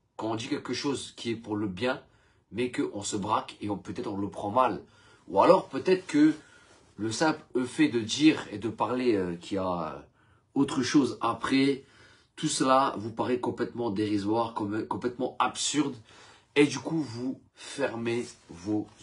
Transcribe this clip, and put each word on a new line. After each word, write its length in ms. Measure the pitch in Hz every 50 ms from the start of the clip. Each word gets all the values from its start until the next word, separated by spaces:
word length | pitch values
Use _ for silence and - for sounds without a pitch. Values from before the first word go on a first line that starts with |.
| _ _ _
quand 140 | - - 110
on 60 | 113
dit 120 | 113 120 135
quelque 240 | 147 - - -
chose 400 | 123 - - 143 127 110 - - -
qui 180 | - - 120
est 40 | 110
pour 180 | - - 104 107
le 120 | 104 107
bien, 340 | 95 90 90 120 127 139 - - _ _ _ _ _ _ _ _ _
mais 220 | 87 110 127 123
qu'on 300 | - 143 143 - - 101
se 140 | 101 - 117 101
braque 400 | 92 104 110 127 - - - -
et 80 | 107 104
on, 80 | 101
peut-être 300 | 87 92 - 95 - -
on 100 | 113 101
le 140 | 98 104 95
prend 200 | - - 107 101
mal. 300 | 107 127 127 113 98 - - - _ _ _ - - _ _ -
Ou 140 | - 98
alors 260 | 113 151 185 196 - -
peut-être 380 | - - - 190 180 185 -
que 260 | - - 147 151 156 151 - - - - - - - - _ _ _ _
le 160 | - 107 113
simple 300 | 113 - 165 156 147 - - _ - 131 127
fait 220 | 120 - 160 151 123
de 120 | 120 117
dire 480 | 107 110 - 131 151 156 139 - - -
et 60 | 104
de 140 | 101 101 -
parler, 460 | - - 113 110 123 127 127 120 107
euh, 200 | 98 92 90 85
qu'il 200 | 87 - - 101
y 20 | 95
a, 240 | 92 92 90 85
euh, 180 | 80 78 67 67 - - _ _ _ _ _ _ _ _ _
autre 280 | 139 139 - - 135
chose 360 | 120 - - 151 127 113 107 -
après, 640 | - 117 113 - - - 135 135 135 139 135 135 - _ _ - - - - _ _ _ _
tout 120 | - 160 151
cela 460 | - - 147 131 131 135 135 - -
vous 160 | 101 107 113
paraît 260 | - - - 123 127 123
complètement 520 | - - - - 120 - - 117 117 113
dérisoire, 640 | 95 107 107 104 107 101 98 104 107 113 113 117 -
comme, 320 | - 107 101 104 110 117
complètement 500 | - - 95 - 123 - - 127 123 - -
absurde, 580 | 123 123 - - - - - 147 143 135 120 113 - - - - - - - - _ _ _
et 80 | 139 147
du 140 | 135 120 -
coup 240 | - - 160 160
vous 360 | 139 117 110 120 123 131 123 - - _ _
fermez 720 | - - - - 139 135 120 117 117 117 120 117 120 113 - - - _ -
vos 380 | 85 85 87 104 107 107 104 - - -